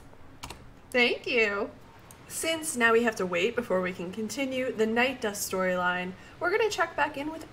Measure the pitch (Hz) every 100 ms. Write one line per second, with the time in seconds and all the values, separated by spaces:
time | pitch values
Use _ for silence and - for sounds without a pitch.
0 | - - - - - - - - - 254
1 | 240 427 - 254 214 202 269 - - -
2 | - - - - 320 320 311 240 233 226
3 | 240 220 185 180 196 240 240 185 180 180
4 | 175 190 214 269 269 262 262 202 220 226
5 | 254 262 214 196 - 190 185 180 180 180
6 | 180 185 - - 339 415 440 - 339 -
7 | 294 269 294 320 -